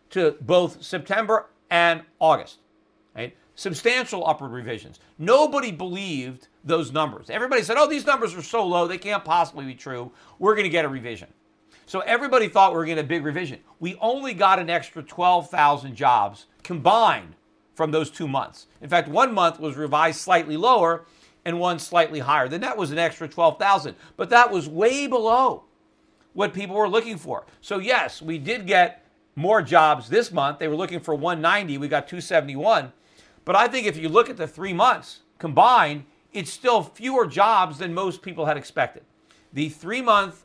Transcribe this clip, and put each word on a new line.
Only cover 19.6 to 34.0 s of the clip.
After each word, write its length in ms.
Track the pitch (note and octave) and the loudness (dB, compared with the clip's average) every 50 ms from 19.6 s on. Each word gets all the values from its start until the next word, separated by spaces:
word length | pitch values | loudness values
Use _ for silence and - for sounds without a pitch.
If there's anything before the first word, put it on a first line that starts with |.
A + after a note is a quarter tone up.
| D#3 D3+ B2+ C#3+ | -8 -8 -8 -6
revised 420 | D3+ D3 C#3+ D3+ D#3+ E3 D3+ - | -6 -2 2 2 2 2 0 -4
slightly 380 | - F#3 F3+ E3+ D#3+ D3+ D3+ D#3 | 0 2 2 2 2 0 -6 -2
lower 480 | G3 B3 B3+ G#3+ F3 E3 E3+ E3 - _ _ _ _ _ _ _ _ | 2 4 4 4 4 2 0 -2 -6 _ _ _ _ _ _ _ _
and 140 | E3+ E3+ F3 | -8 -6 -2
one 180 | F3 F3+ F3 D3 | -2 -2 -4 -4
slightly 420 | - - F3 E3+ E3 D3+ D#3 D3 | -8 -2 2 2 2 2 0 -6
higher. 280 | B2 C#3 D3+ D3 B2+ B2+ | -2 0 2 2 2 0
Then 140 | D3+ F#3 | -2 -6
that 140 | B3+ B3 B3 | -6 -6 -4
was 160 | G#3+ F3+ C3+ | -4 -6 -4
an 60 | D3 E3 | -2 -2
extra 300 | E3+ D#3 - - E3 D3 | -2 -2 -2 -6 -14 -12
twelve 300 | - F3 E3+ D#3+ D#3 - | -4 2 2 2 2 2
thousand. 380 | F#3+ G3+ G3 F3+ C3+ B2 - _ - - _ - | 2 2 2 2 0 -6 -14 _ -20 -20 _ -8
But 120 | F#3+ F#3 | -4 4
that 200 | A#3 A#3+ A#3+ A3+ | 6 6 6 6
was 160 | G3+ F3 C#3 D3+ | 2 -4 -4 -6
way 400 | D#3 E3+ G#3+ A#3+ C4+ C#4+ C#4+ B3 | -4 0 2 2 2 0 -4 -2
below 560 | A#3+ A#3+ A3 A3+ A#3 B3+ C4+ B3 C#3 - _ _ _ _ _ _ _ _ _ _ _ _ _ _ _ | -2 -2 0 2 2 4 2 2 0 -4 _ _ _ _ _ _ _ _ _ _ _ _ _ _ _
what 200 | F3+ G#3 E3+ D3 | -4 -4 -4 -4
people 220 | F#3 G3+ F3+ G3 | -8 -10 -6 0
were 140 | G#3+ G#3+ F#3+ | 0 0 2
looking 280 | F#3+ A#3 A3+ A#3 G#3+ D3+ | 2 0 -2 -2 -10 -12
for. 280 | - D3 A#2 - - _ _ _ | -10 -8 -10 -10 -10 _ _ _
So 160 | _ - G3+ F#3+ | _ -8 -6 -6
yes, 440 | F#3+ A#3+ B3+ A3 D3 B2 - - | -2 0 0 0 0 -2 -8 -12
we 160 | D#3 D#3+ E3 D#3 | -10 -8 -8 -8
did 280 | C3+ F#3+ A#3+ B3 F#3+ F3+ | -6 -6 -6 -6 -2 2
get 380 | G3 F3+ F3 F3 - - _ _ _ _ _ _ _ | 4 4 4 4 0 -12 _ _ _ _ _ _ _
more 260 | C#3+ D#3 F#3+ A3 G#3+ | -6 0 2 2 2
jobs 480 | D#3 A2+ E3+ E3 D#3 D#3 D3 B2+ A2+ A2 | 2 4 4 6 6 6 2 0 -2 -2
this 220 | E3 A3+ A#3 A3+ | 0 0 0 0
month. 280 | F3+ C#3+ C#3 C#3+ D3 - | -2 -2 -2 -2 -2 -4
They 80 | - D#3 | -6 -4
were 80 | D3+ | -4
looking 240 | D#3 F#3+ E3+ F3+ D#3+ | -4 -6 -6 -8 -10
for 160 | - E3 D3+ | -6 -6 -6
one 240 | C#3 D3+ F3 F3 D#3 | -2 -2 -4 -4 0
ninety. 380 | D#3 E3+ F#3+ G#3 G3 D#3+ C#3 C#3 | 0 2 2 2 0 -4 -6 -6
We 100 | D3 D3 | -4 -2
got 200 | D3+ C#3+ C#3+ - | -2 -2 -4 -4
two 140 | F3+ F3+ | -12 -12
seventy-one. 680 | - - F3+ D#3+ C#3 C#3+ C3+ C3+ D3+ A3 A3+ D#3 C3 B2+ _ _ _ _ _ _ _ _ _ _ _ | -8 0 0 0 0 0 -8 -2 0 2 2 2 0 -6 _ _ _ _ _ _ _ _ _ _ _
But 100 | F3+ F3+ | 0 2
I 140 | G3 A#3 A#3 | 4 4 2
think 180 | A#3+ B3+ A3 G#3 | 0 -2 -4 -4
if 80 | D3+ | -4
you 140 | E3 | -4